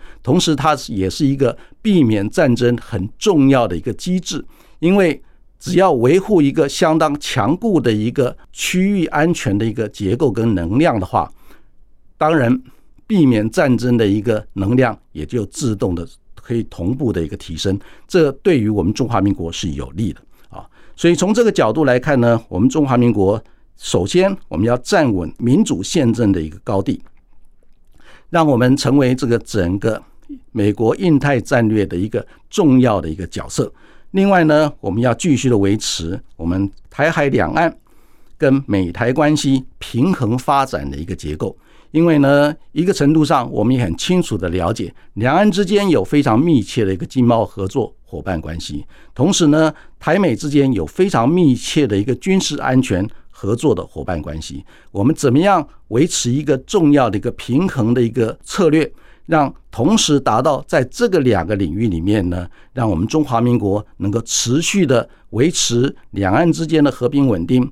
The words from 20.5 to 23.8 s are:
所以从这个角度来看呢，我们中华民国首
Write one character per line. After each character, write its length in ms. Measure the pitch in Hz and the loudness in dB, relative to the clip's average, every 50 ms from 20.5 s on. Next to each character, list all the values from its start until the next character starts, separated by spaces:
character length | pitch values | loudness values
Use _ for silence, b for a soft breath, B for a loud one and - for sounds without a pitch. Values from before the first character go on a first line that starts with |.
| - - - b b b b b b | -20 -20 -20 b b b b b b
所 160 | - - 170 | 0 2 2
以 40 | 175 | 2
从 180 | - 180 196 214 | 2 2 0 0
这 100 | - 233 | 2 0
个 80 | 214 | 2
角 220 | 196 - 135 107 113 | 2 2 0 0 0
度 100 | 156 151 | 0 2
来 160 | 131 123 123 | 2 2 0
看 180 | - 156 143 123 | 0 0 0 2
呢， 200 | 120 117 117 113 - - | 2 2 2 0 -2 -4
我 100 | - 87 | -2 0
们 120 | 110 135 | 0 2
中 180 | 135 156 143 131 | 2 0 0 2
华 80 | 123 | 2
民 160 | 123 120 120 | 2 2 2
国 320 | 107 104 95 95 107 110 - - - _ _ _ - | 2 2 2 0 0 -2 -6 -12 -20 _ _ _ -20
首 300 | - | -16